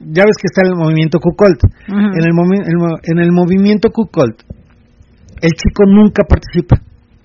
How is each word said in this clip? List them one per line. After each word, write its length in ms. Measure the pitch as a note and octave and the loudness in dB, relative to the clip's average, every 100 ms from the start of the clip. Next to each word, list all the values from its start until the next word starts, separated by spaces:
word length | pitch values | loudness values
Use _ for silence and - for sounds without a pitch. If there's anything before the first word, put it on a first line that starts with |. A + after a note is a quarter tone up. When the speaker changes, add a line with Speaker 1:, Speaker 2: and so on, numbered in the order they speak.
| D#3 | -6
Speaker 1:
ya 160 | D#3+ | 0
ves 120 | G#3+ - | 0 0
que 80 | D#3+ | -2
está 140 | G3 F#3 | -2 -2
el 80 | F3 | 0
movimiento 420 | D#3+ D#3+ D#3+ E3 | -2 0 0 -2
Q-Cult. 400 | E3+ - G3+ - - - - | -2 2 2 2 -2 -6 -8
Speaker 2:
Ujú. 100 | G3+ G#3 E3 | -4 -2 0
Speaker 1:
En 60 | |
el 80 | E3 | 0
movi-, 320 | E3+ F3+ G3+ E3 | 0 0 -2 -2
el 100 | E3+ | -2
mo-, 220 | E3+ D#3 | -2 -4
en 160 | F3 E3+ | -4 -2
el 140 | E3+ | 2
movimiento 580 | F3 F3 F#3+ G3+ G#3+ A3 | 2 0 0 0 2 0
Q-Cult, 520 | A#3 G3 E3 A#2+ - - - _ _ _ _ _ _ - - | -2 -4 -2 -2 -4 -18 -20 _ _ _ _ _ _ -20 -4
el 120 | E3 | -4
chico 320 | D#3+ - - G3 | -2 -2 0 4
nunca 380 | G#3 G#3 - | 4 4 2
participa. 520 | - D#3+ - F3 - - - _ _ _ | 0 0 -2 -6 0 0 -2 _ _ _